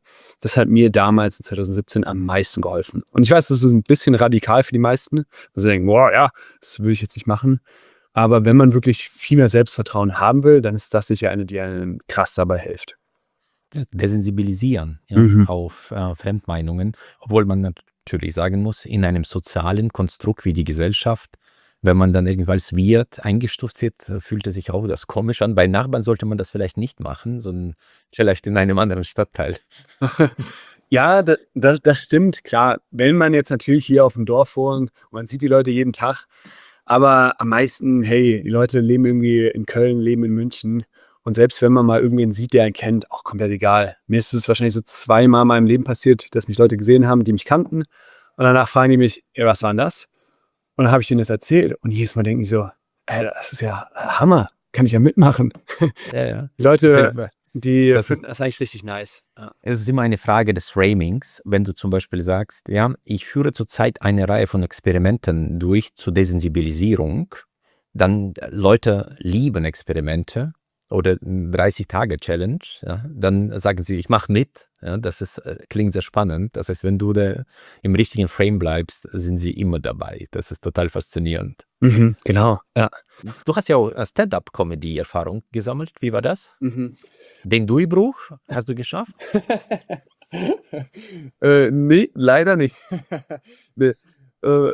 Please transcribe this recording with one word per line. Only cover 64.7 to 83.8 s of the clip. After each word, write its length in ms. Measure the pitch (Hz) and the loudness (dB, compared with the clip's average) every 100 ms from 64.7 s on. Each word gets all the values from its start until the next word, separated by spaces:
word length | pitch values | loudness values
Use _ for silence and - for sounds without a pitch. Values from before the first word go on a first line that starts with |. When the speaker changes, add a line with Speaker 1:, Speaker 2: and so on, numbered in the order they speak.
| - - 90 92 117 - 82 80 85 | -4 -2 0 2 0 -2 -2 -2 -4
Speaker 2:
durch 340 | 87 101 110 | 0 0 0
zur 200 | - - | -10 -4
Desensibilisierung“, 1200 | 87 92 90 82 80 80 78 101 104 78 101 185 - _ _ _ _ _ | 0 0 0 -2 -2 -2 -2 0 0 -2 -4 -8 -12 _ _ _ _ _
dann, 400 | - 95 104 101 - | -2 0 0 -4 -10
äh, 100 | - | -12
Leute 680 | 95 95 113 - 101 - - | 0 4 4 4 -2 -4 -10
lieben 460 | 90 101 143 95 80 | -4 -2 0 -2 -4
Experimente 880 | - - 82 76 80 85 113 147 - _ _ _ | -6 -6 -4 -2 -4 -4 -6 -8 -10 _ _ _
oder 260 | 98 92 90 | -2 0 -2
dreißig 680 | - 92 87 90 92 - 101 | -4 -6 -4 -2 -2 -4 -6
Tage 300 | 92 117 80 | -4 -4 -6
Challenge, 420 | - 85 92 156 - - | -6 -6 -4 -6 -10 -18
ja, 240 | - 90 131 | -12 -10 -10
dann 480 | 143 98 98 104 104 | -4 0 0 -2 -4
sagen 240 | 101 92 | -4 -4
sie: 120 | 85 92 | -4 -6
„Ich 140 | - | -2
mach 180 | 113 - | -2 0
mit.“ 400 | 104 139 _ _ _ | -2 -2 _ _ _
Ja, 160 | 85 95 | -10 -6
das 240 | 113 - | -6 -8
ist, 160 | 92 - | -12 -12
äh, 180 | - 80 - | -14 -16 -10
klingt 240 | 104 107 | -2 -2
sehr 80 | 95 | -2
spannend. 540 | - - 101 80 104 - | -4 -4 -2 -4 -6 -8
Das 140 | - | -8
heißt, 140 | 92 | -6
wenn 140 | 95 98 | -4 -2
du 160 | 104 | 0
da 300 | 104 98 101 131 _ - _ | 0 -2 -4 -12 _ -20 _
im 140 | 98 90 | -2 0
richtigen 320 | - - 92 | 0 -2 -4
Frame 320 | - 101 104 | 0 -2 0
bleibst, 480 | 85 80 85 - - | -2 -4 -6 -12 -12
sind 260 | 95 87 90 | -8 -6 -4
sie 140 | 87 | -6
immer 280 | - 95 85 | -4 -4 -2
dabei. 460 | 67 - - - - | -6 -10 -12 -14 -12
Das 200 | - - | -12 -12
ist 100 | - | -10
total 260 | 90 - 87 | -8 -4 -4
faszinierend. 760 | - - - 85 82 - - _ _ | -6 -10 -6 -4 -6 -8 -14 _ _
Speaker 1:
Mhm, 340 | 127 110 117 110 | 2 4 2 0
genau, 360 | - 104 113 104 _ - | -2 2 2 0 _ -2
ja. 140 | 110 - _ _ 104 - - | -2 -4 _ _ -20 -12 -6
Speaker 2:
Du 100 | 160 | -4
hast 140 | - | 0
ja 60 | |
auch, 140 | 143 | 0